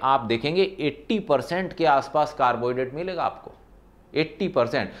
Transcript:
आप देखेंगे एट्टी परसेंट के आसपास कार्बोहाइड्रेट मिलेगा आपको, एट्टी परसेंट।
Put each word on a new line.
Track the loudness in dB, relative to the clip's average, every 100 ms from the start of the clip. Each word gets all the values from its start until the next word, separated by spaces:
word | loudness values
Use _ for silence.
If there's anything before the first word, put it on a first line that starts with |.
आप | 2 2
देखेंगे | 2 0 0 0 0 0
एट्टी | -4 -4 -2 -2
परसेंट | 2 0 0 -4 -4
के | 0
आसपास | 4 4 2 0 0
कार्बोहाइड्रेट | 2 0 2 -2 -2 -4
मिलेगा | -6 -6 -4
आपको, | -4 -6 -16 -20 -20 -20 -20 -20 _
एट्टी | -2 -2 -2 0
परसेंट। | 2 2 0 -4 -8